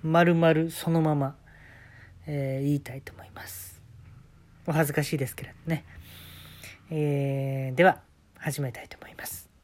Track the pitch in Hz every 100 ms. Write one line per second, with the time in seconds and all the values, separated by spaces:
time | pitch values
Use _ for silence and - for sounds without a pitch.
0 | 160 165 175 170 165 160 165 - - 165
1 | 156 147 135 - - - - - - -
2 | - - - 147 135 135 143 147 - 131
3 | - - - - - - - - - -
4 | - - - - - - - 156 151 143
5 | 147 151 131 - - - - 160 - -
6 | - - - - - - - - - 156
7 | 151 143 139 139 135 135 131 127 180 -
8 | _ _ _ - - 135 135 113 - -
9 | - - - - - _